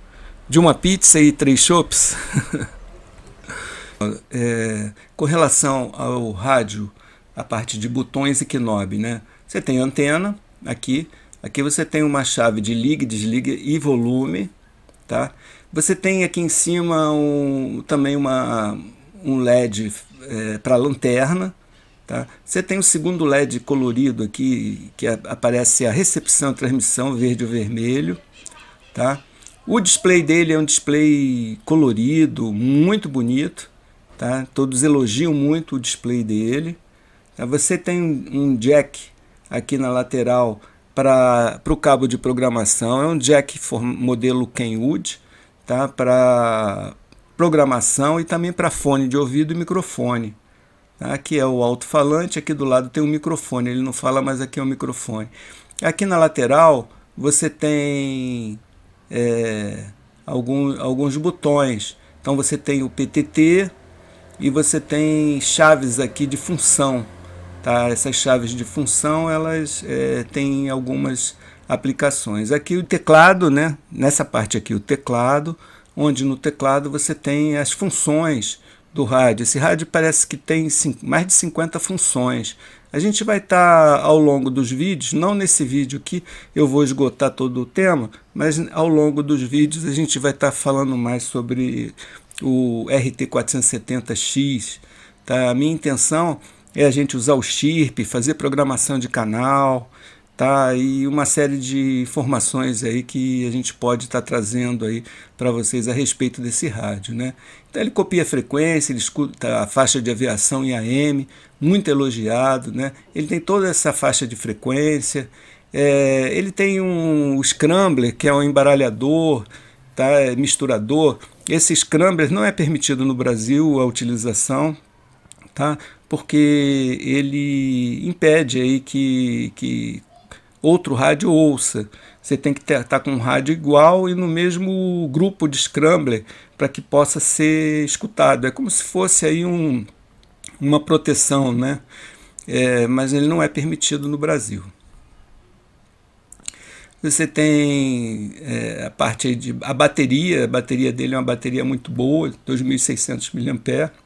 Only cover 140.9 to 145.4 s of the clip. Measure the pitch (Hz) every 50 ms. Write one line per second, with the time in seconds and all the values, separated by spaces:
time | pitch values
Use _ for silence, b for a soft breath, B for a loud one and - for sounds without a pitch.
140.9 | 160 156 156 160 143 - - - 143 139 135 127 120 120 127 135 143 139 - B
141.9 | B B B B B B B B B B B - 117 127 127 127 123 120 120 117
142.9 | 127 131 135 131 143 143 147 151 165 165 151 - 147 147 143 160 156 - - -
143.9 | 147 143 143 143 147 143 151 160 156 139 101 104 104 92 90 95 - _ _ -
144.9 | - - - _ _ - - - - -